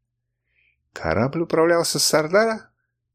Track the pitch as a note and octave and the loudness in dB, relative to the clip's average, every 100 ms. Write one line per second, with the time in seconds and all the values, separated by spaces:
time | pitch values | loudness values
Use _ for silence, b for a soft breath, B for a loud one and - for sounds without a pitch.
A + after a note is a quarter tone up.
0 | _ _ _ _ _ _ _ _ _ - | _ _ _ _ _ _ _ _ _ -8
1 | E2 F2+ C3 E3 E3 D#3+ E3 E3+ D#3 D3 | -4 -2 -2 -2 -2 2 2 2 0 -2
2 | - D#3 D#3 G3 A3+ A3 - _ _ _ | 0 0 2 2 0 -4 -12 _ _ _
3 | _ | _